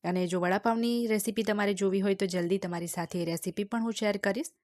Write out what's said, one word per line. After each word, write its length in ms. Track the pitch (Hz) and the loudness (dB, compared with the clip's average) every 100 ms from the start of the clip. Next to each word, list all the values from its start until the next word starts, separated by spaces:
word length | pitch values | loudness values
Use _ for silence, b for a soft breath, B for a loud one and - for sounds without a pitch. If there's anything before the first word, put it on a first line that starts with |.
અને 200 | 170 180 180 | 0 0 0
જો 160 | 180 175 | 2 2
વડાપાવની 500 | 196 233 226 233 240 233 | 2 2 2 2 0 2
રેસીપી 400 | 214 220 214 220 | 0 0 -2 0
તમારે 240 | 208 202 196 | 2 2 2
જોવી 200 | 196 196 196 | 2 2 2
હોય 140 | 196 | 2
તો 80 | 196 180 | 0 0
જલ્દી 260 | 175 196 180 | 0 0 0
તમારી 300 | 175 170 - | -4 -4 -4
સાથે 260 | 165 180 | -4 -2
એ 80 | 170 | -2
રેસીપી 360 | 165 - 175 208 | -2 -4 -4 -4
પણ 160 | 233 226 | -2 -2
હું 120 | 220 | 0
શેર 140 | 214 202 | 0 2
કરીશ. 380 | 202 196 330 _ | 0 -2 -6 _